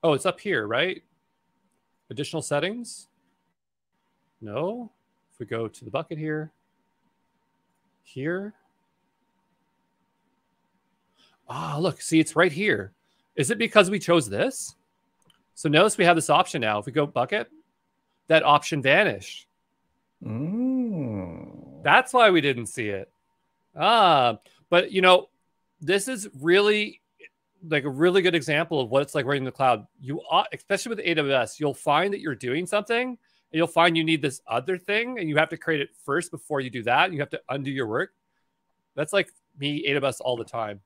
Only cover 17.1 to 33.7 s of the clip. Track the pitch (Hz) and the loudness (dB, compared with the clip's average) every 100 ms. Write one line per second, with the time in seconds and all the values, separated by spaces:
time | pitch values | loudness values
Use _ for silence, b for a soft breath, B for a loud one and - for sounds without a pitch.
17.1 | - 123 208 233 311 _ _ _ _ _ | -2 -2 -2 -6 _ _ _ _ _ _
18.1 | _ _ 160 - 147 - 151 131 156 202 | _ _ 2 6 4 4 -2 4 4 4
19.1 | 101 - - _ _ _ _ _ _ _ | 0 -8 -18 _ _ _ _ _ _ _
20.1 | _ 117 110 151 214 254 262 240 190 131 | _ -10 -8 -6 -4 -2 -2 -2 -4 -6
21.1 | 104 90 82 - - - - - 190 254 | -6 -8 -12 -16 -20 -20 -6 4 4 4
22.1 | 247 226 180 143 120 110 - 107 98 95 | 4 4 4 2 -2 -6 -8 -6 -8 -10
23.1 | _ _ _ _ _ _ - 170 226 190 | _ _ _ _ _ _ -2 2 6 6
24.1 | 151 123 113 b b _ 175 - 185 185 | 6 4 0 b b _ 2 2 4 6
25.1 | 180 - _ _ _ _ _ 147 196 196 | 6 4 _ _ _ _ _ -2 -2 0
26.1 | 254 202 131 147 185 208 214 214 - _ | -8 -10 -6 4 6 6 4 0 -6 _
27.1 | _ - _ _ _ 165 151 143 135 175 | _ -20 _ _ _ -2 -2 -2 2 4
28.1 | 190 180 170 135 147 165 156 120 131 143 | 4 4 0 0 -2 0 -2 2 0 0
29.1 | 151 127 139 131 - 131 113 - _ 131 | -4 -2 -2 -4 0 2 2 -2 _ -10
30.1 | 143 - 170 - 160 _ 196 240 220 - | -10 0 0 0 -6 _ -4 -4 -6 -2
31.1 | 160 135 135 113 - 151 135 - 147 190 | 0 2 0 0 -4 -4 -4 0 2 2
32.1 | 196 165 127 123 139 175 208 208 233 254 | -2 -6 -8 -4 -4 -2 -4 -2 -4 -4
33.1 | 240 _ _ _ 160 165 | -8 _ _ _ -2 0